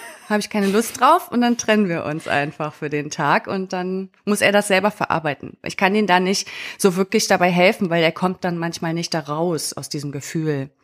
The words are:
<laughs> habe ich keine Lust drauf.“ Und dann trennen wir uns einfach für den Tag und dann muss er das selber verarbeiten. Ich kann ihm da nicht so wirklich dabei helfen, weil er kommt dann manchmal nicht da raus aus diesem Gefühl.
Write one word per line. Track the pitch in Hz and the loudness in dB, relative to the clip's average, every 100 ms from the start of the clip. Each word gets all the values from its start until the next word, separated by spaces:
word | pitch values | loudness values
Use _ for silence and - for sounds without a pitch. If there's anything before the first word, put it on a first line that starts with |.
| - | -6
<laughs> | - - | -16 -4
habe | 208 | -4
ich | 202 | -2
keine | 214 196 | 0 2
Lust | 202 226 - | 2 0 2
drauf.“ | 262 349 - | 4 4 2
Und | 240 | 0
dann | 240 233 | 2 2
trennen | - 214 196 | 2 2 2
wir | 165 | 0
uns | - 156 - | -4 -6 -2
einfach | 143 143 - 151 | 0 -2 -4 -8
für | - 151 | -6 -6
den | 147 147 | -4 -6
Tag | - 147 185 - | -2 0 0 0
und | 196 185 | -6 -6
dann | 185 180 185 190 _ - | -6 -4 -6 -8 _ -4
muss | 208 | 2
er | - | 4
das | 202 202 | 4 4
selber | 190 202 | 2 2
verarbeiten. | - - 165 156 - - - | -2 -2 -2 -2 -6 -10 -14
Ich | - - | -12 -2
kann | 190 | 2
ihm | 208 208 | 2 4
da | 180 | 4
nicht | 185 196 - - - - | 2 0 -4 -12 -14 0
so | 202 180 | 0 2
wirklich | 190 220 - | 0 0 2
dabei | 190 175 | 2 4
helfen, | 175 180 220 185 | 4 4 4 0
weil | 170 | 2
er | 160 | 2
kommt | 165 185 185 | 2 -2 -2
dann | 185 175 | -4 -2
manchmal | 170 165 165 | -4 -4 -4
nicht | 165 170 | -4 -4
da | 165 | -4
raus | 147 151 175 156 - | -4 -2 -2 -2 -4
aus | - 139 | -8 -8
diesem | 147 143 | -8 -8
Gefühl. | 139 - 165 156 143 135 _ | -10 -8 -4 -2 -2 -6 _